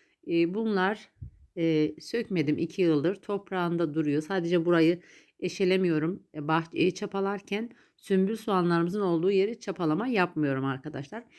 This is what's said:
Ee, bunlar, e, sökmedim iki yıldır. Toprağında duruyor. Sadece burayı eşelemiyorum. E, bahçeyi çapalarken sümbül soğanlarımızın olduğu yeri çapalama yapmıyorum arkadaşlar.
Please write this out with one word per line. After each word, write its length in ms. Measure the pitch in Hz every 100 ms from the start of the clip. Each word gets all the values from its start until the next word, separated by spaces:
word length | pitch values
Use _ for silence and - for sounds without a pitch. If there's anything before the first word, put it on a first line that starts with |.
| _ _ -
Ee, 260 | 170 170
bunlar, 560 | 202 220 196 185 220 - _ - - - 180
e, 380 | 165 156 151 -
sökmedim 580 | - 233 - 180 143 151
iki 240 | 170 -
yıldır. 320 | 175 151 160
Toprağında 800 | 202 - 202 202 185 175 170 165
duruyor. 280 | 156 147 147
Sadece 420 | 151 190 170 175
burayı 360 | 170 170 160 175 - - _ _
eşelemiyorum. 840 | 180 - 185 185 185 156 160 196 -
E, 140 | 151 147
bahçeyi 460 | 160 160 - 180
çapalarken 760 | - 202 196 196 202 - 202 233 - _ _
sümbül 400 | - 190 190 220
soğanlarımızın 640 | - 190 175 170 175 208
olduğu 300 | 190 165 185
yeri 300 | 196 202 233
çapalama 460 | - 185 160 160 254
yapmıyorum 580 | 220 175 156 147 131
arkadaşlar. 600 | 135 131 135 127 143 226 233